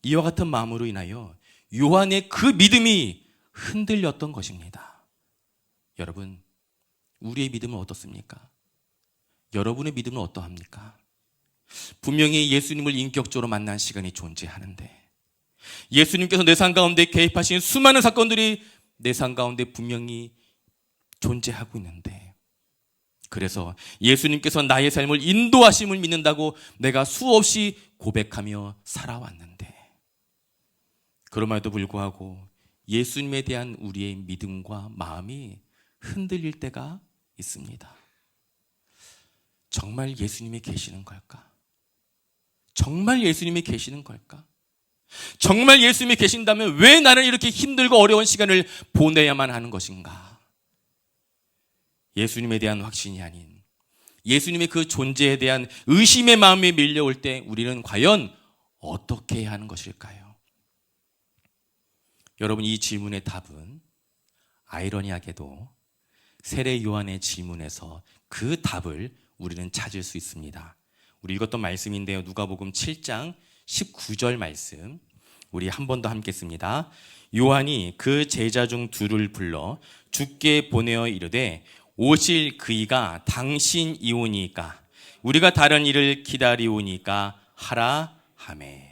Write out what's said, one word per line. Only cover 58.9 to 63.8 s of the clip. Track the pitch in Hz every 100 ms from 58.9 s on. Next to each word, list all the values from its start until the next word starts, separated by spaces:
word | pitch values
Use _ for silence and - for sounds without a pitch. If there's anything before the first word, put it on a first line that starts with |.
| 90 - 117 - 117
해야 | 107
하는 | 104 107
것일까요? | 90 95 - 107 98 98 107 _ _ _ _ _ _ _ _ _ _ _ _ _ _ _ _ _ _ _ _
여러분, | 107 107
이 | 110 110
질문의 | - 104 101 101
답은 | 95 92 - 73 85 147